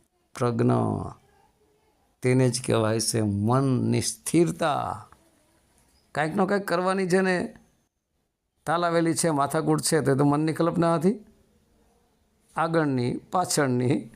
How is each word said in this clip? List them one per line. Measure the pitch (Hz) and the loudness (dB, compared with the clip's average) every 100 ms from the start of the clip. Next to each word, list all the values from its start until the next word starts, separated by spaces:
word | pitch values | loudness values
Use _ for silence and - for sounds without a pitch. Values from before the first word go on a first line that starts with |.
| _ _ _ | _ _ _
પ્રજ્ઞ, | - 123 117 120 120 110 104 95 - _ _ _ _ _ _ _ _ _ _ | -6 -4 0 2 2 0 -2 -6 -14 _ _ _ _ _ _ _ _ _ _
તેને | 127 127 127 | 0 2 2
જ | 123 | 0
કહેવાય | - 113 110 113 | -2 0 0 0
છે | 107 120 107 101 | -2 -2 0 0
મનની | 107 127 139 123 113 120 | 0 2 2 0 0 -2
સ્થિરતા. | 113 - - 160 170 165 165 131 110 - - - _ _ _ _ _ _ _ _ _ | -2 -8 -2 0 2 0 -4 -2 -4 -8 -14 -20 _ _ _ _ _ _ _ _ _
કાંઈક | - 156 185 | -4 -4 0
ને | 190 | 0
કાંઈક | 202 | 0
કરવાની | 196 170 180 190 185 | -2 -2 0 -2 0
જેને | 190 190 180 - - _ _ _ _ _ _ _ _ _ _ - | 2 2 0 -4 -10 _ _ _ _ _ _ _ _ _ _ -4
તાલાવેલી | 165 175 170 165 | 0 2 2 2
છે, | 160 170 | 0 0
માથાકૂટ | 147 139 160 156 151 | 0 0 0 0 0
છે, | 135 160 | 2 0
તે | 139 | 2
તો | 135 | 2
મનની | 143 147 156 | 2 2 0
કલ્પના | 147 165 170 170 165 | 0 -2 2 2 2
હતી. | 175 240 - _ _ _ _ _ _ _ _ _ _ _ _ - | 0 -2 -8 _ _ _ _ _ _ _ _ _ _ _ _ -4
આગળની, | 165 165 151 131 123 - | 0 0 0 0 -2 -4
પાછળની, | - 185 180 - 139 123 123 190 - | -4 -2 0 0 0 2 0 0 -4